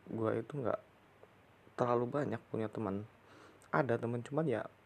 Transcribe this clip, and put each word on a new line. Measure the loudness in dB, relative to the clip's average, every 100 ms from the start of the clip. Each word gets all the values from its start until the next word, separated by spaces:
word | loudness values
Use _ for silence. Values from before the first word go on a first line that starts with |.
| -8
gua | -2 0
itu | 0 -2 -4
nggak | -2 -2 -4 -20 -20 -20 -20 -20 -20 -20 -8 0
terlalu | 2 4 2
banyak | 0 0 -4 -4
punya | -4 -2
teman. | -2 -2 -2 -6 -16 -20 -20 -20 -20 0
Ada | 2 2 2
teman, | 0 -4
cuman | -4 -2 0
ya | 0 -2 -12